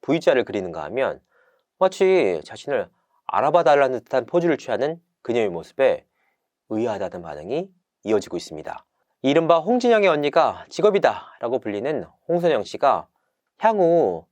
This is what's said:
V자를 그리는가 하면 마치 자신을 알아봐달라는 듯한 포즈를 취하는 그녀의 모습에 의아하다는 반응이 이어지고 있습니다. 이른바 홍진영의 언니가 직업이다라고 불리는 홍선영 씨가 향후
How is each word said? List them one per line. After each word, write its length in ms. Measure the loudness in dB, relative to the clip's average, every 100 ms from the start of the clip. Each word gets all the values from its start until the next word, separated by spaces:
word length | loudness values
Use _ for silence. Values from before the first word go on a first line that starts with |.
V자를 440 | -2 0 2 2 0
그리는가 360 | -4 -6 -8 -8
하면 340 | -4 -4 -6 _ _ _ _ _ _
마치 600 | -2 2 2 4 2 -2 -8
자신을 420 | -16 -6 -4 -4 _ _ _ -4
알아봐달라는 720 | 0 2 4 4 4 4 0
듯한 260 | _ -4 0
포즈를 320 | 0 0 -2
취하는 440 | -2 -4 -2 -6 _ _
그녀의 260 | -4 0 0
모습에 560 | -4 -12 0 2 2 _ _ _ _ _ _ _
의아하다는 520 | -4 -4 -4 -8 -10
반응이 480 | -12 -14 -8 -8 -8 _ _ _ -2
이어지고 320 | -2 -2 -12
있습니다. 480 | -12 -14 -12 -14 _ _ _ _
이른바 360 | 2 2 4 0
홍진영의 480 | 2 0 2 4 4
언니가 580 | 2 0 2 0 -2 -12
직업이다라고 920 | 0 2 4 0 -2 -12 -10 -4 -4
불리는 460 | -4 -6 -4 -6 -8 _ _
홍선영 340 | -2 0 0
씨가 460 | -2 0 2 2 -4 _ _ _ _ _
향후 680 | 0 4 4 4 2 -2 -10